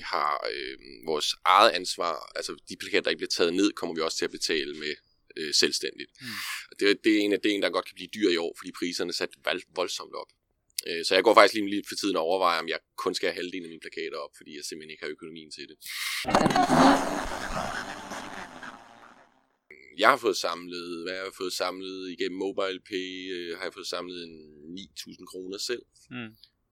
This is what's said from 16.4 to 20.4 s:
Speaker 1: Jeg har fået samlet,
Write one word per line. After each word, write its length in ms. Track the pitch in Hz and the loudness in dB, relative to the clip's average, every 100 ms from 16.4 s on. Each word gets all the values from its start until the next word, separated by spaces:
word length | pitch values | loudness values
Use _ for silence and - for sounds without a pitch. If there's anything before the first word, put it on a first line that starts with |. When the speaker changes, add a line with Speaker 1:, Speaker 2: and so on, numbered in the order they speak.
| - 740 719 254 269 277 - - - - - - - - - - - - - 101 92 - - - 113 117 117 113 _ _ _ _ _ 65 67 76 | 4 4 6 8 8 8 2 -2 -4 -6 -4 -4 -4 -6 -8 -10 -10 -12 -10 -12 -12 -14 -16 -16 -20 -20 -20 -20 _ _ _ _ _ -20 -18 6
Speaker 1:
Jeg 100 | 107 | 6
har 60 | 135 | 8
fået 200 | 117 | 2
samlet, 640 | 87 | 0